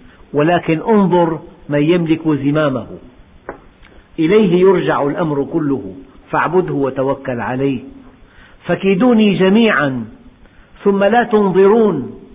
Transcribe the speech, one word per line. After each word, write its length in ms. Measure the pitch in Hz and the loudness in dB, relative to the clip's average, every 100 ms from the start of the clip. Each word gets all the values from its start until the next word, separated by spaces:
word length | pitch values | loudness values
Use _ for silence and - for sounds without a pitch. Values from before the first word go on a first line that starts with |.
| - - - | -20 -20 -6
ولكن 480 | 139 151 175 170 160 | -2 0 0 -2 -4
انظر 600 | - 214 190 175 165 160 - - - | 0 2 2 2 0 -2 -12 -18 -6
من 140 | 147 | -2
يملك 460 | 151 175 160 156 160 | 2 0 0 -2 -2
زمامه. 580 | 147 135 151 151 127 95 90 - - - - - - - _ - - - - | -2 0 0 -2 -4 -8 -16 -20 -20 -20 -20 -20 -20 -20 _ -20 -20 -12 -4
إليه 420 | 160 214 208 175 | 2 2 4 4
يرجع 420 | 190 185 151 135 | 4 2 0 -2
الأمر 420 | 143 147 165 143 135 | -2 -2 -4 -4 -4
كله 420 | 165 147 135 95 92 - - - | -4 -2 -4 -6 -16 -20 -20 -8
فاعبده 440 | 151 131 180 160 | -4 -2 0 -2
وتوكل 680 | 143 135 135 135 135 135 120 | -2 -4 -2 -4 -4 -6 -6
عليه. 400 | 107 127 139 131 - - - - - - - - - | -6 -4 -4 -4 -8 -20 -20 -20 -20 -20 -20 -14 -6
فكيدوني 720 | 175 190 190 254 226 208 170 | -2 0 2 4 4 2 2
جميعاً 680 | 190 208 226 139 143 127 110 - - - - - - - | 2 4 2 2 -2 -4 -8 -14 -20 -20 -20 -20 -20 -6
ثم 200 | 202 196 | -2 0
لا 200 | 202 233 | 2 2
تنظرون، 960 | 226 214 196 180 196 226 214 160 117 - - | 2 0 2 4 4 4 2 0 -6 -12 -20